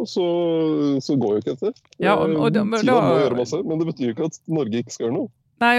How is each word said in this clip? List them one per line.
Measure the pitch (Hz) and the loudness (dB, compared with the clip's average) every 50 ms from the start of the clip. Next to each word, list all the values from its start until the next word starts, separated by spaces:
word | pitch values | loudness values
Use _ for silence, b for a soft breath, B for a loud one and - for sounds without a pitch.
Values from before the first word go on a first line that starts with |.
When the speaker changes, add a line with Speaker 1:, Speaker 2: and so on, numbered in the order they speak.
| 247 | -4
Speaker 1:
så, | 208 - 208 180 175 170 175 175 170 165 160 160 156 156 151 147 143 139 135 | -4 -2 -2 0 0 0 0 0 0 0 0 0 0 0 0 0 0 0 -2
så | - - 151 135 | 0 0 0 0
går | 127 104 104 104 | 2 2 0 0
jo | |
ikke | - 143 147 - | 0 -2 -6 -4
dette. | - 208 262 - _ _ - _ | -4 -6 -6 -6 _ _ -8 _
Speaker 2:
Ja, | - 185 208 - | 0 2 2 2
og, | - - - 156 | 2 0 0 0
og | - 226 - | 0 0 0
da, | 214 | 0
Speaker 1:
Eh, | 208 208 | 0 0
Speaker 2:
men | 226 226 214 | 0 0 2
Speaker 1:
Kina | - 254 233 | 4 4 4
Speaker 2:
da | 208 - | 4 4
Speaker 1:
må | 127 139 143 | 2 2 2
gjøre | 127 120 123 | 2 0 0
masse, | 123 117 156 170 202 | -2 -2 -2 -4 -4
men | 156 160 160 | -2 -2 -2
det | 170 160 | -2 -4
betyr | - - 135 120 | -4 -4 -4 -4
jo | 113 | -2
ikke | 110 156 165 | -2 -4 -6
at | - - _ - | -6 -8 _ -4
Norge | 160 156 139 110 104 117 117 | -2 -2 -2 -2 -2 -4 -4
ikke | 117 - | -6 -8
skal | - - 117 | -6 -4 -2
gjøre | 120 180 | -2 -2
noe. | 277 208 - _ _ _ _ _ | -4 -6 -10 _ _ _ _ _
Speaker 2:
Nei, | 233 240 240 | 2 2 4